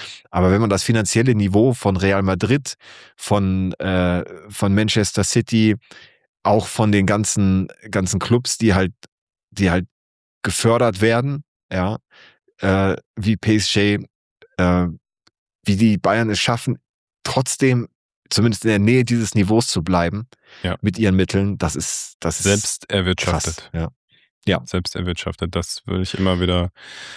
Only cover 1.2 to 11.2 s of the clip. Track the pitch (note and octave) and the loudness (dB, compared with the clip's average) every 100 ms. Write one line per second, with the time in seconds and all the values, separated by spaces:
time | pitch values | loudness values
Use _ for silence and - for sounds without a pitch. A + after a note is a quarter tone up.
1.2 | B2+ A2 G2+ G2+ B2 A#2+ - F#2+ G2 G2 | 2 2 2 2 2 2 0 0 2 2
2.2 | F#2+ F#2+ G#2+ C#3 C3 - - - - - | 0 0 0 0 -2 -16 -18 -20 -20 -12
3.2 | - G#2 G2 F#2+ F#2 - F#2+ F#2 F2+ F2+ | -2 0 2 0 -2 -4 -2 0 0 0
4.2 | - F2 G2+ G#2 G2+ G2 A2 A2+ G2+ - | -4 -12 -16 -4 0 2 2 0 0 0
5.2 | G2 A#2+ - A2+ A2 G#2+ - - - _ | -2 0 0 2 2 2 -4 -20 -20 _
6.2 | _ _ G2 G#2 - - G#2+ G2+ F#2+ G#2 | _ _ 0 0 0 0 2 2 2 0
7.2 | G#2 - G2 F#2+ F#2 - A2 G2+ F#2 F#2+ | 0 0 2 2 -2 -10 -6 -4 -2 -2
8.2 | - A#2+ B2 - A2 F#2 F#2 - - _ | 0 0 0 0 2 2 2 -4 -20 _
9.2 | _ _ _ - F#2+ F2+ F2+ _ _ _ | _ _ _ -2 0 0 -2 _ _ _
10.2 | _ _ - - A#2 A#2+ A#2+ F#2+ A2 A#2 | _ _ -6 0 2 2 2 2 2 2